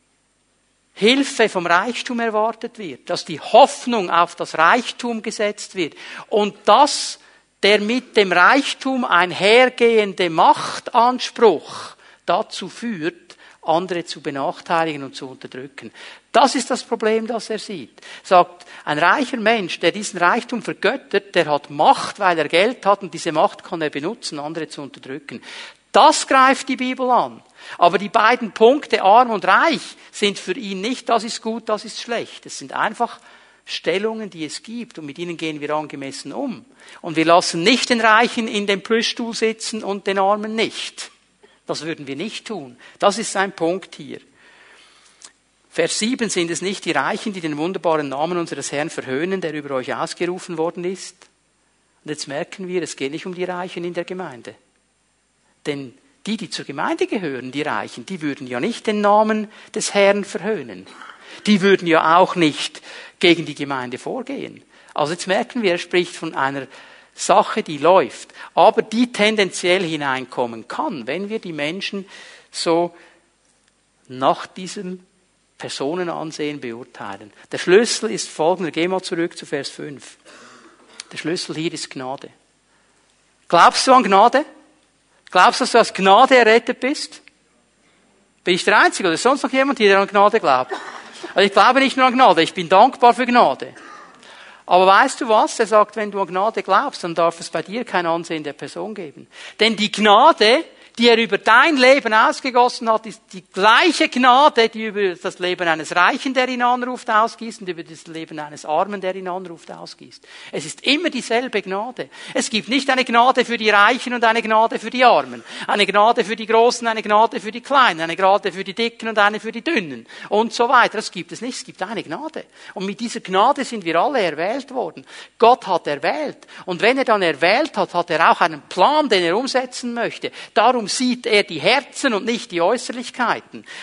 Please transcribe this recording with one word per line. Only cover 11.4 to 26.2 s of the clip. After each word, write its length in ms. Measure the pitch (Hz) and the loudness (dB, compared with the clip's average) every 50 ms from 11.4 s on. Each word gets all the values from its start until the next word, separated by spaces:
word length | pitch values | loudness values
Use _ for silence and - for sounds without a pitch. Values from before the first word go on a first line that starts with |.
| 233 214 165 131 - - - - - - - _ _ - - _ _ | 4 4 4 2 -4 -12 -16 -16 -16 -16 -18 _ _ -20 -20 _ _
dazu 460 | - 175 180 160 - - - 202 170 | -2 -2 -2 -2 -6 -10 -12 -12 -12
führt, 680 | - - 226 240 220 165 147 170 - - _ _ - _ - - - _ | -12 -10 -10 -8 -8 -4 -6 -6 -6 -8 _ _ -20 _ -20 -20 -20 _
andere 460 | - - 156 170 185 180 180 170 165 | -2 0 0 0 0 -2 -6 -6 -6
zu 160 | - - 160 | -8 -14 -10
benachteiligen 800 | 143 156 139 139 139 165 170 - - - 180 165 165 160 147 143 | -10 -8 -6 -4 -6 -6 -6 -8 -6 -2 -2 0 0 -2 -4 -8
und 120 | 139 135 135 | -10 -12 -14
zu 140 | - 147 131 | -14 -16 -16
unterdrücken. 640 | 131 135 - 127 - 127 131 143 _ - 120 110 _ - - - - - _ _ | -16 _ -18 -16 -14 -14 -16 -16 _ -18 -18 -18 _ -20 -20 -20 -20 -20 _ _
Das 220 | - 220 277 247 - | 4 4 4 4 2
ist 160 | 285 - - | -2 -4 -4
das 120 | 262 220 | -6 -6
Problem, 440 | - - 240 220 226 214 220 226 226 | -4 -6 -6 -2 0 0 0 0 -2
das 240 | 220 240 220 - - | -4 -8 -8 -8 -8
er 80 | 220 196 | -10 -10
sieht. 420 | - - 208 156 113 - _ - - - - - | -10 -12 -12 -12 -14 -16 _ -20 -20 -20 -20 -20
Sagt, 420 | _ - 196 180 170 - - - - - - - - | _ 4 6 6 6 4 -2 -20 -20 -20 -20 -12 -6
ein 120 | 165 151 147 | -4 -2 2
reicher 380 | 165 175 208 294 269 - - | 4 4 4 2 0 -4 -4
Mensch, 420 | 240 208 214 233 226 185 160 - - | -2 0 2 2 2 -2 -6 -6 0
der 140 | - 170 | 0 0
diesen 260 | 165 202 202 - - 185 | 0 0 -10 -8 -4 0
Reichtum 440 | 175 175 208 240 233 - 247 220 | 2 2 2 0 -4 -6 -8 -8
vergöttert, 720 | 175 - 156 - - 190 254 277 - - - 202 - - - | -6 -8 -8 -2 -2 -2 -2 -2 -8 -4 -4 -4 -4 0 0
der 160 | 185 160 151 | 0 2 2
hat 180 | 147 139 - - | 0 -2 -4 -8
Macht, 500 | 147 143 165 247 269 - - - - - | -2 2 4 4 4 4 0 -10 -6 -2
weil 200 | 208 185 170 160 | 0 0 2 0
er 100 | 151 143 | -2 2
Geld 380 | 165 170 196 240 254 233 - | 2 2 2 2 0 -2 0
hat, 160 | 190 202 - | 0 0 0
und 100 | 196 170 | 0 -12
diese 180 | 156 156 - 170 | -12 -8 -8 -4
Macht 320 | 156 156 185 202 - - | 0 0 0 0 -2 -6
kann 200 | - - 185 165 | -14 -12 -8 -6
er 80 | 160 147 | -6 -6
benutzen, 480 | - 139 143 185 233 - - - 160 147 | -6 -6 -8 -8 -10 -10 -12 -12 -10 -10
andere 300 | 143 151 160 165 156 147 | -10 -10 -8 -10 -10 -12
zu 120 | - - | -12 -14
unterdrücken. 640 | 143 123 - - - 127 131 151 151 - 127 107 - - - - - - - _ _ _ | -14 -16 -16 -18 -16 -14 -14 -14 -14 -16 -18 -16 -16 -18 -18 -18 -18 -18 -20 _ _ _
Das 340 | - 202 240 311 - - | 2 4 4 4 2 0